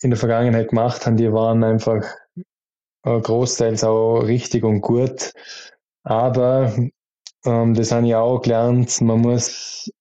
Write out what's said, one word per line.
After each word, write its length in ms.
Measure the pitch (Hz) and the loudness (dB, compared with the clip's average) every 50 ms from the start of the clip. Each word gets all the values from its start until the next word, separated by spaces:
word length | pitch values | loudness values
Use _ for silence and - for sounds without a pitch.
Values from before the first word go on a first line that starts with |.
in 100 | - 127 | -2 -2
der 80 | 120 107 | 0 0
Vergangenheit 520 | - 113 117 113 120 123 113 117 113 - | 0 0 0 2 2 2 2 0 0 0
gemacht 360 | - 113 117 120 117 - - | 0 0 0 0 -2 -4 -2
habe, 100 | 120 117 | 0 2
die 160 | 113 117 110 | 2 2 2
waren 300 | 107 110 113 113 113 113 113 | 2 2 2 2 2 2 2
einfach, 400 | 113 113 110 - 113 113 107 101 - - - _ _ - 180 180 _ _ _ _ _ _ _ _ _ _ _ - | 2 0 0 0 0 -2 -2 -4 -6 -12 -16 _ _ -18 -18 -18 _ _ _ _ _ _ _ _ _ _ _ -4
äh, 160 | 120 117 113 | -2 -2 -2
großteils 640 | 113 - 113 117 127 123 - - 120 113 113 107 113 | 0 0 0 0 0 -2 -2 0 0 0 0 0 0
auch 360 | 113 110 113 113 113 113 113 | 0 2 2 2 2 2 2
richtig 440 | 120 107 120 123 120 - - 117 110 | 0 0 0 -2 -2 -2 -4 0 0
und 160 | 110 107 104 | 2 0 0
gut. 520 | - - 117 120 127 131 127 - - - - - - - - - - - _ _ _ _ _ _ - | 0 0 0 0 0 -2 -4 -6 -12 -12 -14 -18 -20 -20 -20 -20 -20 -20 _ _ _ _ _ _ -6
Aber, 680 | - 110 110 120 127 117 127 123 123 131 135 135 120 104 120 120 127 - _ _ _ _ _ - - _ _ - | -4 -2 0 0 0 0 2 2 2 2 2 0 0 0 -2 -4 -4 -6 _ _ _ _ _ -20 -20 _ _ -4
ähm, 300 | 127 117 117 117 117 113 | -2 0 2 2 2 2
das 180 | 113 113 107 | 2 2 0
habe 140 | 120 117 117 | 0 2 2
ich 80 | 117 117 | 2 2
auch 260 | 110 113 120 127 127 | 2 2 0 0 0
gelernt, 600 | - 120 117 113 117 123 123 123 123 117 - - | 0 0 0 2 2 2 2 2 0 0 0 0
man 200 | 120 113 113 117 | 0 2 2 2
muss 720 | 117 120 123 120 120 - - - - - - - - - - _ | 2 2 2 0 -2 -4 -8 -10 -16 -16 -16 -16 -16 -16 -18 _